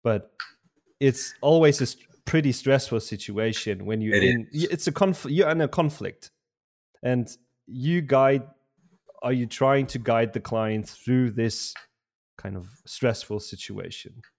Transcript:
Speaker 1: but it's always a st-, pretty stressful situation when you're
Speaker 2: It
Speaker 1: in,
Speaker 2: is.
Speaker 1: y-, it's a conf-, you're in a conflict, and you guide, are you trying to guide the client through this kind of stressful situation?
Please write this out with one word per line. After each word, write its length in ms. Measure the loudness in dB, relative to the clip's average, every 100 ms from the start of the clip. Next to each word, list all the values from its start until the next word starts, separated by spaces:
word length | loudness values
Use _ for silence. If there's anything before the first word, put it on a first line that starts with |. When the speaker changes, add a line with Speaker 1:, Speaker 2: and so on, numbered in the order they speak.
Speaker 1:
but 280 | 0 -2 -4 _ -16 _ _ _ _ _
it's 360 | 0 0 -8 -2
always 400 | 4 6 6 4
a 40 | -2
st-, 220 | -4 _ _ -2
pretty 260 | 0 2
stressful 500 | 0 2 2 2 -4
situation 840 | -4 -10 -6 -2 -2 -2 -4 -6 -4
when 160 | -2
you're 140 | 2 4
Speaker 2:
It 80 |
Speaker 1:
in, 240 | 4 2 -4
Speaker 2:
is. 120 | -4
Speaker 1:
y-, 40 | -4
it's 160 | -2 -4
a 40 |
conf-, 380 | 0 0 0 -2
you're 200 | 2 2
in 120 | 2
a 60 | 0
conflict, 640 | 0 -2 -2 -12 -12 -20 _ _ _ _ _ _ _
and 260 | -2 -2 -2 -12 _ _ -16
you 340 | -6 -2 -2
guide, 420 | 2 4 6 2 -2 _ _ _ _ _ _ -8
are 120 | -2
you 120 | -2 -2
trying 400 | 2 4 4 0
to 120 | -4
guide 340 | 0 2 2
the 80 | -2
client 480 | -4 -2 -2 -2 -6
through 420 | -10 0 2 2
this 440 | 0 -2 -2 -10 -12 -20 _ _ _ _ -16
kind 180 | -12 -12
of 100 | -14 _ -16
stressful 560 | -2 -2 -2 -6 -8
situation? 800 | -8 -16 -14 -12 -12 -14 -18 -20 -20